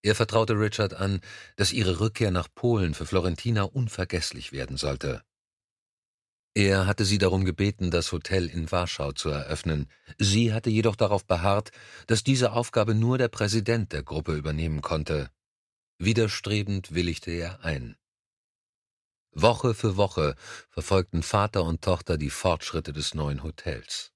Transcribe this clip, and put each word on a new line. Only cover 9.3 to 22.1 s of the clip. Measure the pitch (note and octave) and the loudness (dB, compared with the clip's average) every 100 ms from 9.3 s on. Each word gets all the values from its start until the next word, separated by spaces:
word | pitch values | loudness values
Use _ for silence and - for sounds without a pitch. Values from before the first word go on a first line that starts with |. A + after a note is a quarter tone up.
| C#2+ C#2 D#2 E2+ D2+ C#2 _ - - | -4 -4 -6 -2 -4 -4 _ -20 -2
Sie | G2+ G2+ A#2 | 2 4 2
hatte | A2 A#2+ | 0 0
jedoch | A2 A2+ G2+ | 2 2 2
darauf | G2+ G2+ - | 2 2 2
beharrt, | F2 F#2+ G2+ - - - - - | 2 2 2 -2 -20 -20 -20 0
dass | A2+ | 0
diese | - C3 B2 | 4 4 4
Aufgabe | A2 A#2+ A#2+ G#2 A2 | 2 0 2 2 2
nur | A2+ B2+ | 2 2
der | A#2+ | 0
Präsident | - G#2 A2 G#2+ A#2 G2+ | 0 0 2 2 0 -2
der | C#2+ | -6
Gruppe | C#2 D2+ D#2 | -4 -4 -2
übernehmen | D#2 D2+ D2+ D#2+ D2+ | -2 -2 -2 -2 -2
konnte. | - D#2+ D2+ D#2 C2+ _ _ _ _ _ _ _ | -2 -4 0 -2 -4 _ _ _ _ _ _ _
Widerstrebend | F#2 A#2 G#2+ - - G#2 G2+ G2 - E2 | 0 2 2 -2 -2 -2 -2 -4 -4 -2
willigte | F2 D#2+ - | -2 -4 -6
er | E2+ E2+ F#2+ | -6 -6 -6
ein. | E2+ C#2+ A#1 - _ _ _ _ _ _ _ _ _ _ _ _ _ | -6 -6 -8 -16 _ _ _ _ _ _ _ _ _ _ _ _ _
Woche | D#2 G#2+ A#2 B2+ | 4 4 4 0
für | A2 A2 F#2+ | 0 -2 2
Woche | G2 - D2+ C2+ - - - | 0 2 0 -2 -14 -18 -12
verfolgten | - - F#2+ F#2 E2+ | -10 2 2 2 -2
Vater | - G#2 G#2+ G2+ | 0 2 2 0
und | E2 E2+ | 0 -2
Tochter | - F2+ - | 0 0 0